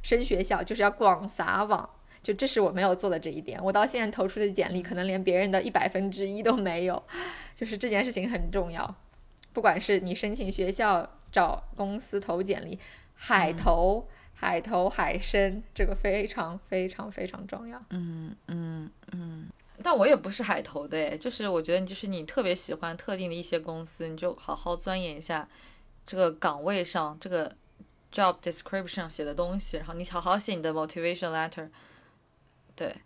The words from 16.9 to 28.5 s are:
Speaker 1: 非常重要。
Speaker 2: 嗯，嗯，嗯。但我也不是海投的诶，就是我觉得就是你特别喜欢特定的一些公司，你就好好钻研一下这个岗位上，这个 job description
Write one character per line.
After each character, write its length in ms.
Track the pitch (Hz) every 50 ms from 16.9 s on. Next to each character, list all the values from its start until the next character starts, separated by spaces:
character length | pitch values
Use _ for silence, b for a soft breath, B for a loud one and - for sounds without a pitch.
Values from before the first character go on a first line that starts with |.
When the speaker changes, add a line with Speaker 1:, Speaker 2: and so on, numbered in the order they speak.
| 185 - 190 208
Speaker 1:
非 160 | 190 - 185
常 180 | 185 - - 196 190
重 200 | - - 233 233
要。 140 | 240 247 233 _
Speaker 2:
嗯， 440 | 180 180 175 170 165 160 160 160 - - _
嗯， 420 | - 165 170 165 165 160 160 156 156 - - - -
嗯。 380 | - 180 170 170 160 160 160 - - _ - - - -
但 140 | - 349 339
我 100 | 233 202
也 80 | 269 285
不 160 | 214 - 190
是 140 | 208 - 226
海 180 | - 170 -
投 240 | - - - 147 147
的 100 | 143 147
诶， 220 | 160 156 147 147 156
就 100 | - 247
是 200 | 240 - 214 202
我 120 | 185 165
觉 180 | 160 165 175 185
得 60 | 190
就 80 | 185
是 140 | 190 - -
你 180 | 196 190 170 156
特 160 | - - 277
别 140 | 220 185 180
喜 180 | 185 - -
欢 240 | - - - 170 165
特 200 | 175 - - 202
定 120 | 185 185 175
的 60 | 165
一 80 | 175
些 160 | 170 - 175 165
公 260 | 160 170 165 160 165
司， 220 | 160 - - 165
你 100 | 160 160
就 160 | 156 175 180 -
好 180 | - - - 147
好 220 | 147 - 175 175
钻 240 | 170 - 190 190 190
研 160 | 180 165 147
一 40 | 143
下 280 | 165 - 165 151 151 b b b b b b b b b - - -
这 100 | - -
个 140 | 185 185 165
岗 320 | 160 156 - 170 147 143
位 220 | 147 185 208 190 180
上， 340 | 175 - 175 156 151 151 160
这 80 | - 190
个 240 | 180 165 156 - - _ _ _ _ - - _ _ _ _ _
job 240 | - - 196 180 175 -
description 680 | - 175